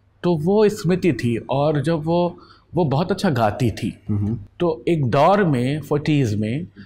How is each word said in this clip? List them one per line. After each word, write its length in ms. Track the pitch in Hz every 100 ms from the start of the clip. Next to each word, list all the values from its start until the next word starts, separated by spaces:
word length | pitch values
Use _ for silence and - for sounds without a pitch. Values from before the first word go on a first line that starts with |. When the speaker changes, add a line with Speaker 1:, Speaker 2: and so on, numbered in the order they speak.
| _ _
Speaker 1:
तो 140 | 175 165
वो 320 | 160 208 208
स्मृति 440 | 208 160 180 180
थी। 240 | - 120 110 -
और 300 | 135 147 147
जब 240 | 139 165
वो, 320 | 156 170 175 175 - - -
वो 100 | 165
बहुत 260 | 151 135 185
अच्छा 200 | 196 196
गाती 400 | 120 107 101 117
थी। 280 | - 104 - -
Speaker 2:
हम्म। 300 | 101 101 113 - -
Speaker 1:
तो 240 | 175 160 -
एक 180 | 170 127
दौर 380 | 139 160 202
में 360 | 180 127 127 151
फोर्टीज़ 560 | 143 151 151 147 120 104
में 300 | 107 139 180 -